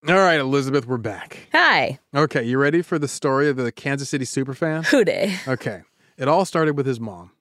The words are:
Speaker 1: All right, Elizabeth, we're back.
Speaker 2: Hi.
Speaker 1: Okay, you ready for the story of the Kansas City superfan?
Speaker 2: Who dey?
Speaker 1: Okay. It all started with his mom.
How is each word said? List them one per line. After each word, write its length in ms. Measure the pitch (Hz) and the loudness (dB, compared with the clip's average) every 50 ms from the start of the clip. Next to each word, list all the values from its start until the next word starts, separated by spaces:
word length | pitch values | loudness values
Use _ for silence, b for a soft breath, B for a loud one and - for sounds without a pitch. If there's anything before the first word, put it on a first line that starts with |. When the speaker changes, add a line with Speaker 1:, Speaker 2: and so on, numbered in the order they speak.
| _ 147 | _ 2
Speaker 1:
All 80 | 175 | 4
right, 240 | 190 190 180 165 156 | 4 6 6 4 4
Elizabeth, 460 | 139 131 135 143 135 131 135 143 131 | 2 2 0 0 0 2 0 -2 0
we're 120 | 117 127 120 | 0 -6 -4
back. 500 | 107 113 101 - - - - - - _ - | -4 -6 -8 -10 -14 -16 -18 -20 -20 _ 2
Speaker 2:
Hi. 440 | 311 349 320 240 165 131 - 135 - _ _ - | 2 4 4 4 4 2 0 -4 -8 _ _ 0
Speaker 1:
Okay, 300 | 143 151 151 - 143 120 | 0 0 2 0 -2 -2
you 140 | 117 123 131 | 0 0 2
ready 240 | 139 143 156 170 | 2 2 2 0
for 180 | 170 - - 160 | 0 0 -2 -2
the 80 | 143 131 | -2 -4
story 400 | - - - 147 135 135 143 147 | -6 -4 -2 0 2 2 2 2
of 80 | 139 | 0
the 160 | 127 127 120 | 0 -2 -4
Kansas 380 | - - - 143 139 139 139 131 | -6 -6 -6 -4 -4 -4 -4 -4
City 160 | - 143 135 | -4 -4 -4
superfan? 600 | - - - 135 131 135 - - 160 156 160 165 - | -4 -4 -4 -4 -4 -4 -4 -4 -2 -2 -2 0 2
Speaker 2:
Who 180 | - 277 220 | 4 4 4
dey? 320 | 170 - - - 202 190 185 - - | 2 2 0 0 -2 -2 -6 -4 -4
Speaker 1:
Okay. 360 | 131 120 - - 107 90 - _ _ _ _ _ _ _ | -4 -4 -4 -8 -10 -10 -16 _ _ _ _ _ _ _
It 100 | 135 135 | 0 2
all 160 | 151 175 196 | 2 2 2
started 320 | - - 175 160 156 147 | 0 0 0 0 0 0
with 100 | 143 135 | 0 -2
his 140 | 135 131 117 | -2 -2 -4
mom. 320 | 117 107 95 87 87 87 _ _ | -6 -10 -12 -14 -20 -20 _ _